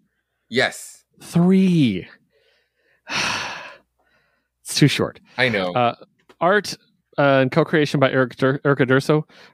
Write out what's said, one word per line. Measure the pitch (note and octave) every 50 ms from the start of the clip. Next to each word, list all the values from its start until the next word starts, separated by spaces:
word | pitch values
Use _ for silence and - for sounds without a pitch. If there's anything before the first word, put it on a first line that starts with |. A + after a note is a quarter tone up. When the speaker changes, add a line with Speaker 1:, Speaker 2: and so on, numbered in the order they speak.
| _ _ _ _ _ _ _ _ _
Speaker 1:
Yes. | _ A2+ B2 B2 F#2+ - - - - - - _ _ _ _
Speaker 2:
Three. | - - - E3+ F3 F3+ F#3+ F#3+ F#3+ F#3 F3 E3 C#3+ A#2 G2 F2 - - - _ _ _ _ _ _ _ _ _ _ _ _ _ _ _ _ _ _ -
<sighs> | - - - - - - - - - - - - - - _ _ _ _ _ _ _ _ _ _ _ _ _ _ _ _ -
It's | - -
too | - D#3
short. | C#3 - - G2+ - - - _ _ _
Speaker 1:
I | - B2+ B2+
know. | A2 G2+ F#2 F2+ F2+
Speaker 2:
Uh, | B2+ B2 A#2+ A#2+ - - - _ _ _ _ _ -
art, | D#3+ F3 G3+ G#3 F#3 - - - _ _ _ _ _ _ _
uh, | - C#3+ C#3 C3+ C3+
and | C3 B2+
co-creation | - E3 D3+ - - D#3+ D3+ C#3+ - D3
by | C3+ C3
Eric | - C3 C3 B2 -
Dur-, | - C3+ C3 C3+ C#3+ -
Erica | D3 C#3 C3 C3+
Durso. | A#2+ C3 C3+ - - D3+ D3+ D#3 - - - - -